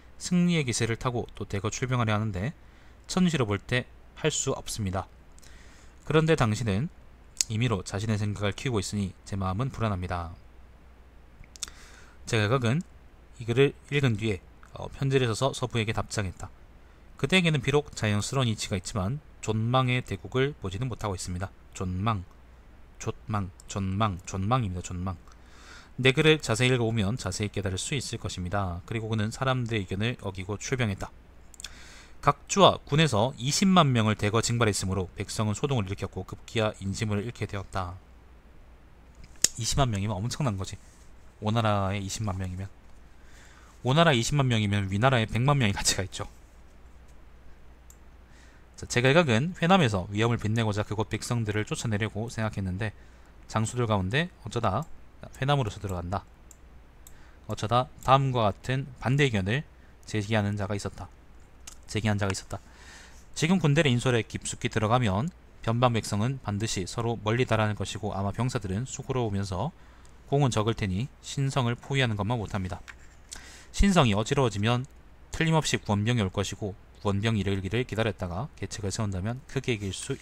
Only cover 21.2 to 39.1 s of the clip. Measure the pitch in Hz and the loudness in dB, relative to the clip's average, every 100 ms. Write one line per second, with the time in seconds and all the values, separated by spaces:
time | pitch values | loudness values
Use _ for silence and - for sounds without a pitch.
21.2 | - 90 95 - - - 92 92 107 104 | -6 -6 -6 -10 -20 -8 -4 -2 0 -2
22.2 | 87 - - - - - - - - - | -4 -16 -20 -20 -20 -20 -20 -8 -8 -8
23.2 | - 107 92 - - 107 95 98 110 87 | -4 -2 -4 -8 -10 -6 -2 0 0 -2
24.2 | - 95 98 127 104 90 - 90 92 87 | -6 -4 0 0 0 -4 -8 -6 -6 -6
25.2 | - - - - - - - - 127 131 | -12 -20 -20 -20 -20 -20 -14 2 4 6
26.2 | 156 156 - 110 127 127 113 113 98 110 | 6 6 4 2 4 4 2 2 0 0
27.2 | 98 - 104 - 95 90 - 143 - 113 | -4 -2 -2 -2 -2 -2 -2 -4 -4 -6
28.2 | 95 92 87 101 95 87 - 113 110 110 | -6 -6 -2 -2 -2 -4 -6 -6 -2 -2
29.2 | 104 - 131 127 113 113 92 95 113 127 | -2 -2 0 0 0 -2 -2 -2 -2 -2
30.2 | 98 95 95 101 - 131 113 98 - - | -6 -8 -6 -6 -4 -2 0 -2 -8 -12
31.2 | - - - - - - - - - - | -20 -20 -20 -18 -16 -16 -18 -20 -20 -2
32.2 | - - - 202 165 87 - 143 160 104 | 0 0 -2 6 6 6 0 2 4 4
33.2 | 123 139 127 - 196 185 143 120 107 104 | 2 0 -2 2 6 6 6 4 2 2
34.2 | 107 113 - 120 110 98 92 95 90 - | 2 2 2 2 2 2 0 -2 -4 -6
35.2 | 101 - 107 101 147 131 92 98 98 95 | -8 -2 -2 0 0 0 -2 -4 -6 -8
36.2 | 90 - - 117 107 - 98 98 110 101 | -10 -12 -6 0 0 -2 -6 -4 -2 -2
37.2 | 113 - 101 101 92 98 90 92 - - | -4 -6 -8 -6 -6 -6 -6 -8 -16 -20
38.2 | - - - - - - - - - | -20 -20 -20 -20 -20 -20 -20 -20 -20